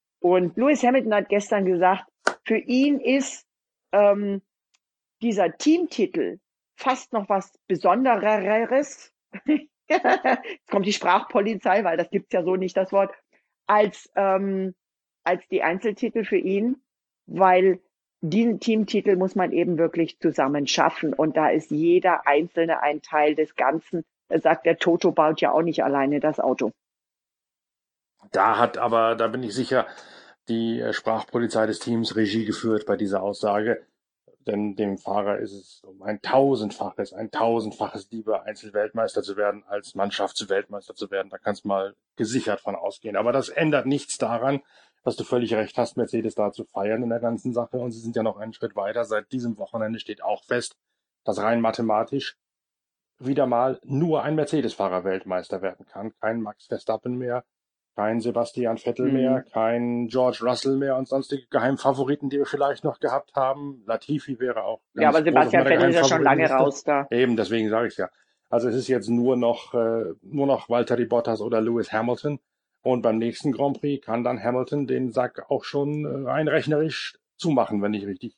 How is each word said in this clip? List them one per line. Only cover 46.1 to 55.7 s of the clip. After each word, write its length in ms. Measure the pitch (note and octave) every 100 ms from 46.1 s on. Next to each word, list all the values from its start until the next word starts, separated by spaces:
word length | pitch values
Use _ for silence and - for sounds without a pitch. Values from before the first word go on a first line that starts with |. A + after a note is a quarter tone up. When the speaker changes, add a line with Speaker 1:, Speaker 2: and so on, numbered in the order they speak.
| F#2 A2 -
Speaker 2:
da 160 | G#2
zu 120 | - -
feiern 360 | - G2+ A2+
in 80 | A#2+
der 100 | A#2
ganzen 340 | A#2 A#2 C3+
Sache. 240 | A#2+ A#2 B2+
Und 140 | A#2+
sie 80 | A2+
sind 160 | A2+ A#2
ja 60 |
noch 160 | A2 G2+
einen 160 | A2
Schritt 220 | - A2+ G#2
weiter. 280 | G2+ A2+ A2+
Seit 260 | G#2+ -
diesem 260 | C3 A#2+ G#2+
Wochenende 420 | G2 A2+ A2 A2+
steht 240 | - G#2
auch 200 | - -
fest, 320 | - B2 - - _ _ _ _
dass 160 | - G2
rein 180 | G#2 A#2
mathematisch 760 | A2+ A2 A2+ G#2+ A#2 C#3+ - - _ _ _ _ _ _ _ _
wieder 300 | B2+ C#3 C3
mal 320 | A#2+ B2+ B2+
nur 380 | - C#3 E3+ D#3
ein 120 | B2 D#3
Mercedes-Fahrer 680 | D3 D#3+ A#2 - G2 F#2
Weltmeister 600 | F2+ F#2+ F#2+ F#2 F2+ F#2+
werden 240 | F#2